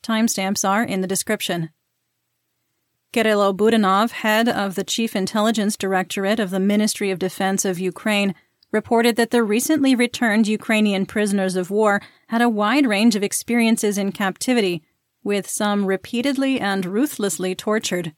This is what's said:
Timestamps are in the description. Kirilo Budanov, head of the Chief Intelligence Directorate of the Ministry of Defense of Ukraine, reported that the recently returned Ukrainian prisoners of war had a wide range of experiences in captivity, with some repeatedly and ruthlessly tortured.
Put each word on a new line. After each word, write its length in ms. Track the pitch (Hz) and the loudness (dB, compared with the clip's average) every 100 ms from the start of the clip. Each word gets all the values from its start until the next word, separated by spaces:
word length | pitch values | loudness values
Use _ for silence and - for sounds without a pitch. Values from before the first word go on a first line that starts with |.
Timestamps 640 | - 220 226 - 190 202 196 | -2 0 0 0 -2 0 0
are 160 | 202 | 0
in 180 | 240 190 | 0 -2
the 60 | 185 | -2
description. 640 | 190 - 214 - 175 165 _ _ _ _ _ _ _ _ _ _ _ _ _ _ | -4 -2 -4 -2 -4 -4 _ _ _ _ _ _ _ _ _ _ _ _ _ _
Kirilo 440 | 240 220 208 202 190 | -2 2 2 2 2
Budanov, 560 | 214 226 196 190 233 | 2 4 4 2 0
head 360 | - 220 214 233 | -2 0 2 2
of 280 | - 196 185 | 0 -4 -4
the 80 | |
Chief 320 | 190 - 226 208 | -6 -4 -2 -2
Intelligence 600 | 190 220 214 220 208 - | -2 0 0 0 -2 -2
Directorate 640 | 190 190 185 - 196 214 | -2 -2 -2 -4 -2 0
of 120 | 196 | -2
the 80 | 190 | 0
Ministry 500 | 190 208 214 - 202 | 2 2 0 0 -2
of 100 | 185 | -2
Defense 460 | 185 - 190 196 202 | -4 -2 -2 0 -2
of 140 | 175 | -2
Ukraine, 560 | 185 175 220 208 202 180 _ _ _ | -4 -4 -2 0 0 -4 _ _ _
reported 440 | - - 233 233 233 | -4 2 2 2 2
that 140 | 226 | 2
the 140 | 240 | 2
recently 500 | 220 214 247 311 269 | 2 0 0 2 2
returned 540 | 247 240 - 240 208 208 | 2 0 0 0 2 2
Ukrainian 580 | 214 - 220 214 196 190 | 0 0 2 2 0 -2
prisoners 500 | 220 208 202 185 185 | -2 0 0 0 -2
of 140 | 180 | -2
war 320 | 202 214 202 - _ _ | 0 2 0 -4 _ _
had 120 | 233 | 0
a 80 | 240 | 2
wide 380 | 214 208 269 269 | 2 2 2 2
range 280 | 202 233 214 | 4 4 4
of 60 | |
experiences 760 | 190 - - 233 226 226 208 202 | -2 -4 -2 2 2 2 0 0
in 120 | 196 | -4
captivity, 680 | - 196 - - 247 196 170 _ _ _ _ | -2 -4 -4 0 2 2 -2 _ _ _ _
with 240 | 202 202 185 | -4 -4 -4
some 380 | - 208 202 196 | -4 0 0 0
repeatedly 720 | 190 - 233 254 262 269 262 | -2 -2 -2 -2 0 0 0
and 240 | 202 196 | -2 -2
ruthlessly 680 | 185 202 294 - 202 - 185 | -2 -2 -2 -2 -4 -2 -4
tortured. 600 | 185 - 214 - 180 165 | -4 -2 -2 -2 -4 -6